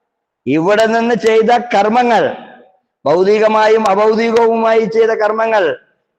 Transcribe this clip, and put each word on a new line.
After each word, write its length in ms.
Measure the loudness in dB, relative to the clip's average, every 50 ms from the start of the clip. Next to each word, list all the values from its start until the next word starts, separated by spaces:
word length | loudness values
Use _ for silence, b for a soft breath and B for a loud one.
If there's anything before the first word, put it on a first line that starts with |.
| _ _ _ _ _ _ _ _ -6 -2
ഇവിടെ 380 | -2 0 0 0 2 2 2
നിന്ന് 300 | 0 0 -2 -2 -2 -2
ചെയ്ത 420 | -2 0 0 2 2 2 2 0 0 -2 -2 -2
കർമ്മങ്ങൾ, 600 | 0 0 0 0 0 0 2 2 0 0 -2 -4 -8 -16 -20 -20 -20 -20 _ _ _ _ _ _ _ -4
ഭൗതികമായും 840 | -2 0 0 2 2 2 2 2 0 0 2 2 2 2 0 0 0
അഭൗതികവുമായി 880 | 0 0 2 0 0 0 -2 0 0 0 0 0 0 0 0 0 0 0
ചെയ്ത 300 | 0 -2 0 0 0 0
കർമ്മങ്ങൾ, 680 | 0 -2 -2 -4 -2 -2 -2 -2 0 0 0 -2 -4 -6 _ _ _ _ _ _ _